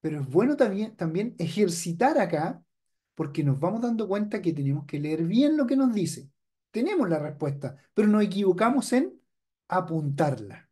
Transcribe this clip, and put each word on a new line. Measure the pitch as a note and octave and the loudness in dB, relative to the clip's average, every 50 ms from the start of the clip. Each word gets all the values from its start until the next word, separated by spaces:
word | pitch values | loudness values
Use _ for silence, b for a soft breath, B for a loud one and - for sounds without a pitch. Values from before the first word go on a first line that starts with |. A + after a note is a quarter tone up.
pero | - D#3+ D3+ D3 | -4 -4 -4 -4
es | C#3 B2 | -6 2
bueno | B2+ E3+ A3+ C4+ D4 | 2 2 4 4 4
también, | C#4 C4+ G#3+ F#3+ G3 G#3+ - - | 2 2 2 2 -4 -6 -6 -6
también | _ F3+ D#3+ D#3 F#3 A3 A#3+ - - | _ -4 -4 -2 -2 -4 -4 -4 -4
ejercitar | E3 C#3 - G#3 G#3 F#3 E3+ - - E3+ E3+ - A#3 C#4 D#4+ D4 | -6 -4 2 2 2 2 2 -4 -6 -6 -2 2 2 2 4 2
acá, | G3+ F3 - D3 D#3 F#3+ C#4 - _ _ _ _ _ _ _ _ _ _ _ | 0 2 0 -2 -2 -2 -6 -10 _ _ _ _ _ _ _ _ _ _ _
porque | - D#3+ C#3+ - D#3+ D3 | -8 -6 -6 -2 0 0
nos | C#3+ B2+ A#2+ | 0 2 2
vamos | D3+ F3+ G#3 A3+ | 0 -2 0 0
dando | A#3+ A#3+ A#3 A3 A3 F#3 | -2 -2 0 -2 -2 -2
cuenta | F#3+ G#3 G#3 G#3 - G#3+ | 0 -2 -2 -2 -4 -2
que | F3 E3+ | -2 -2
tenemos | D#3 C#3+ C#3 C#3 C#3 D3 C#3 | -2 -2 -2 -2 -2 -2 -4
que | - - C#3+ | -8 -8 -6
leer | D3 D3+ D#3 D#3+ E3 | -4 -4 -2 -2 -2
bien | E3 G3+ A#3 C#4+ D4 D#4 | 2 4 4 4 4 4
lo | D4+ C#4 | 2 2
que | A#3+ C#4 | 2 2
nos | C4+ C4+ B3+ | 2 2 2
dice. | A3+ G#3 F3 - - - - - _ _ _ _ _ _ _ _ | 2 0 -2 -2 -4 -8 -14 -20 _ _ _ _ _ _ _ _
Tenemos | _ G#3+ A#3+ F4+ G#4+ F4+ B3 F3+ | _ -2 -2 0 0 0 0 0
la | E3 D3+ | 0 -2
respuesta, | D3 D3+ C#3+ - D#3 C#3+ C#3 - - - b b b b b | -2 -6 -6 -4 -4 -4 -4 -4 -8 -10 b b b b b
pero | - G#3+ G#3 | 2 4 4
nos | G#3 G#3+ | 4 4
equivocamos | G#3 - F3+ G3+ G3+ F#3+ F3 F3+ A3 A#3+ C4 C#4 - - | 2 2 0 0 2 2 2 4 2 2 2 0 0 2
en | B3+ B3+ D4+ F#4+ - - _ _ _ _ _ _ _ _ _ _ | 2 0 0 0 -6 -14 _ _ _ _ _ _ _ _ _ _
apuntarla. | - F#3 F3 E3 D#3+ D#3+ D3+ C#3+ C#3 C#3 D#3+ D3 C3+ A2+ G#2+ G2 F2+ - _ _ | -2 -2 -2 -2 -4 -2 -2 -2 0 0 0 0 0 -4 -8 -14 -16 -20 _ _